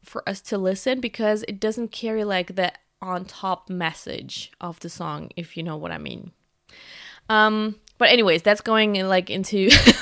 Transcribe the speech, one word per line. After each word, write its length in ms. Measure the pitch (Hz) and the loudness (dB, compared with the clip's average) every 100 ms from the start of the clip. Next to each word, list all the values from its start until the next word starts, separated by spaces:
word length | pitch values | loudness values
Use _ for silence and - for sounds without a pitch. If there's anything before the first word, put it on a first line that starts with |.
for 260 | - - - | -14 -10 -8
us 120 | 196 | -8
to 180 | - 202 | -6 -2
listen 420 | 185 190 262 254 | -2 0 -2 -2
because 440 | 240 - 214 214 - | -4 -2 0 0 -4
it 140 | 202 | -4
doesn't 320 | 214 220 226 | -4 -4 -8
carry, 320 | - 226 220 | -6 -6 -4
like, 320 | 208 185 175 185 | -2 -2 -2 -2
the 160 | 180 - _ _ | -2 -4 _ _
on 240 | 185 180 | -8 -8
top 460 | 180 - 190 180 - | -8 -8 -4 -4 -6
message 800 | 180 160 156 - - 131 - - _ | -6 -4 -6 -10 -12 -10 -14 -14 _
of 200 | 175 165 | -12 -12
the 80 | 170 | -14
song, 420 | - 160 151 156 - | -10 -10 -10 -12 -14
if 200 | 165 - | -12 -10
you 60 | |
know 140 | 165 151 | -10 -8
what 160 | 156 | -8
I 60 | 80 | -10
mean. 340 | 73 - - _ _ _ _ - - - - - - | -10 -12 -16 _ _ _ _ -20 -20 -20 -20 -20 0
Um, 480 | 214 214 214 214 208 - _ | 4 4 2 -2 -6 -16 _
but 140 | 233 | 6
anyways, 320 | 247 202 160 | 6 6 4
that's 180 | 208 208 | 4 2
going 360 | 226 220 214 202 | 2 2 2 0
in, 120 | 190 | 2
like, 220 | 185 185 | 0 0
into 400 | 190 190 202 190 294 247 - | -6 -2 2 6 8 6 6